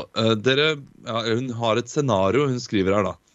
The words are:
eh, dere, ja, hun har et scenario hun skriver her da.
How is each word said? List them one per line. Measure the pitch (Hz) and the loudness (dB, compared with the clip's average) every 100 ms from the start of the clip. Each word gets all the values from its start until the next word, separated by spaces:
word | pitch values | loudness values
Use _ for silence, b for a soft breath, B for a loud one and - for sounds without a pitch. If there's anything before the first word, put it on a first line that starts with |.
| - | -4
eh, | - 113 110 | -2 0 2
dere, | 127 135 156 147 135 - | 2 2 0 -2 -10 -16
ja, | - 113 | -8 -6
hun | 113 113 131 | -2 -2 -4
har | 117 117 110 | -2 0 0
et | 117 | 0
scenario | 151 139 98 98 117 143 | -2 0 2 2 2 0
hun | 123 | -2
skriver | 120 104 92 101 | -2 0 2 2
her | |
da. | 92 - _ | 0 -6 _